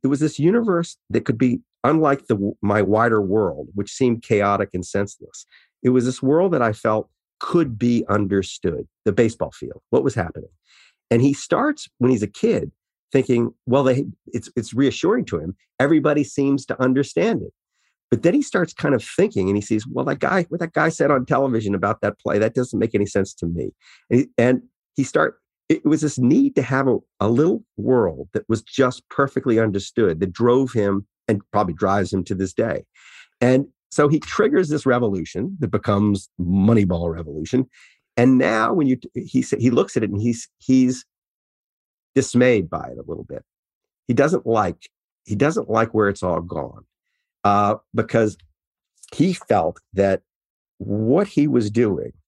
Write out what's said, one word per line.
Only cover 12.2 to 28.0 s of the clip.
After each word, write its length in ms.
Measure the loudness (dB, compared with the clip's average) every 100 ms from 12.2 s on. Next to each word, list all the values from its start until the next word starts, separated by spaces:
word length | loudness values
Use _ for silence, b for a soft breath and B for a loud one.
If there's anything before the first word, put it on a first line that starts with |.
a 40 | -2
kid 420 | -2 -2 -2 -4 _ _ _ _
thinking, 400 | -2 2 0 0 _ -2
well, 180 | 2
they, 240 | 2 0 -4 -12 -12
it's, 220 | -12 -8 -8
it's 160 | -6
reassuring 500 | 0 0 0 -2 -2 -2
to 120 | -6
him. 160 | -8 -12 _ -2
Everybody 460 | 2 4 2 0 -2
seems 400 | -2 0 0 -4
to 160 | -2
understand 600 | 0 2 0 0 0 -2
it. 100 | -6 _ _ _ _ _ _
But 120 | 0
then 140 | 2 2
he 80 |
starts 300 | 0 -2 -4
kind 200 | -2 0
of 100 | 0
thinking, 460 | -2 0 0 0 0
and 80 | -2
he 40 |
sees, 260 | -2 -4 -4
"Well, 180 | -6 -4
that 140 | -2
guy, 240 | 0 0 -2
what 100 | -6
that 140 | -4
guy 160 | 0 -2
said 200 | 0 2
on 160 | 2 0
television 480 | 0 0 -2 -2
about 280 | -2 -2 -2
that 180 | -4 -4
play, 180 | -2 0
that 160 | 0
doesn't 240 | -2 -4 -2
make 160 | -2
any 140 | 0 0
sense 260 | -2 -4 -6
to 120 | -8
me." 240 | -6 -8 _ b b b
And 80 | 0
he, 80 | 2 0
and 240 | 2 0 -4 _ _
he 100 | -6
start, 340 | -2 0 0 -4 _ _ _
it 160 | 0
was 180 | 2 0
this 180 | 0 0
need 360 | 2 4 2 0
to 60 |
have 260 | 0 0 2
a, 100 | 0 _ _
a 80 | 0
little 360 | 2 2 0 -6 -6
world 540 | 0 2